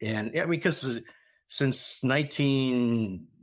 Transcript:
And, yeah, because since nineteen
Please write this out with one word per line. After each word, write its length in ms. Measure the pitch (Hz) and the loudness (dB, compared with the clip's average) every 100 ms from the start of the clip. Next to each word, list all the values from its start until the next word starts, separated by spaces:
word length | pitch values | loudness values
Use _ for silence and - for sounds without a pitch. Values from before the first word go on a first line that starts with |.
And, 300 | 110 110 110 | -4 -4 -2
yeah, 120 | 160 165 | -2 -2
because 560 | 165 - - 131 117 - - _ _ - | 0 2 0 -2 -4 -8 -20 _ _ -12
since 500 | - 135 - - - | 0 0 0 -4 -2
nineteen 1200 | 123 139 143 - 139 135 131 123 120 117 107 92 - _ | 2 2 0 0 2 2 2 2 2 2 0 -4 -12 _